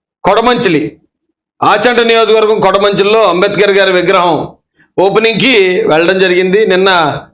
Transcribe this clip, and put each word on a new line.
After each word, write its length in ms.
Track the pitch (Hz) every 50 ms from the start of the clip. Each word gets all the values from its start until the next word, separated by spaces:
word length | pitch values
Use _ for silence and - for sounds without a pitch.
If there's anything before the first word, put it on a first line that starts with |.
| _ _ _ _ -
కొడమంచిలి, 760 | 175 202 214 226 247 247 - - 190 165 143 - - - _ _ _ _ _ _ _ _ _ _ _ _ - 123
ఆచంట 360 | 151 196 208 214 247 240 220
నియోజకవర్గం 600 | 233 226 226 226 226 208 220 220 214 208 220 196
కొడమంచిలిలో 720 | 190 190 185 196 202 208 196 165 196 202 214 226 220 185
అంబేద్కర్ 420 | 170 180 196 202 - 165 208 202
గారి 200 | 196 196 196 190
విగ్రహం 640 | 185 180 175 165 190 185 175 175 160 131 - - - _ _ _ _ _ _ _ - -
ఓపెనింగ్కి 840 | 180 - 160 214 220 226 226 - 202 269 254 214 190 185 180 - -
వెళ్ళడం 320 | - 151 160 170 175 190 190
జరిగింది. 480 | 190 185 180 180 185 185 185 214 220
నిన్న 520 | 190 185 180 190 196 185 175 160 143 127 - - -